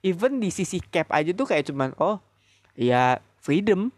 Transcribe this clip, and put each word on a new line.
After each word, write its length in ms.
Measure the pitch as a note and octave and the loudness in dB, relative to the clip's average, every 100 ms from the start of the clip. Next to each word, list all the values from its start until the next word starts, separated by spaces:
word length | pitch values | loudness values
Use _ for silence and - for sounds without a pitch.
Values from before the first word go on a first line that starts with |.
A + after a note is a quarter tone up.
Even 320 | F#3+ F3 A#3+ C4+ | -2 0 0 0
di 160 | G#3 | -4
sisi 320 | - F3+ F3+ | -2 -4 -4
Cap 240 | - E3+ D#3 | -4 -4 0
aja 180 | D3 D#3 | 0 0
tuh 160 | F#3 C4+ | -2 0
kayak 220 | E3 C#3+ | 0 -2
cuman, 240 | C#3 C3 - | -4 -4 0
"Oh, 240 | E3 G#3 _ _ _ _ _ - | -2 -2 _ _ _ _ _ -4
ya 460 | A#2+ B2 B2+ B2 _ _ | 0 4 2 0 _ _
freedom" 480 | - D3+ G#3 F#3+ A3+ | -2 0 2 0 0